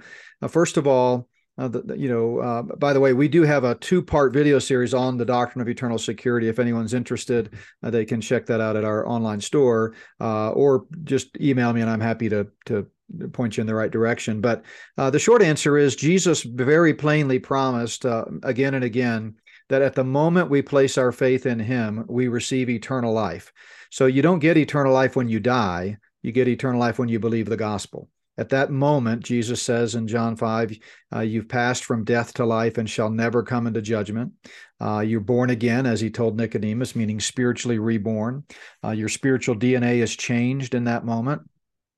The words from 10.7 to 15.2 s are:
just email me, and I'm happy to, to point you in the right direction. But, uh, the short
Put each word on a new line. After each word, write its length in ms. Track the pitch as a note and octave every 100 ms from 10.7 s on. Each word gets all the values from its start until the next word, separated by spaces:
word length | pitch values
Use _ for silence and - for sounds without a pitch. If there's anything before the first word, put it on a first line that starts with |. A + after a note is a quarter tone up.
| C3 - E3
just 320 | D3+ C3 - -
email 320 | D3+ B2+ A#2+
me, 80 | A#2
and 80 | A2+
I'm 100 | A2
happy 300 | A2+ A2+ A2
to, 180 | G#2 G#2 _ -
to 200 | G#2+ - _ - - -
point 240 | - A#2 A#2+
you 40 |
in 60 | A2
the 80 | A2
right 160 | G#2+
direction. 480 | A2+ A2+ A#2 - G#2+
But, 240 | A#2+ A2 - - - -
uh, 120 | C3+
the 100 |
short 220 | D3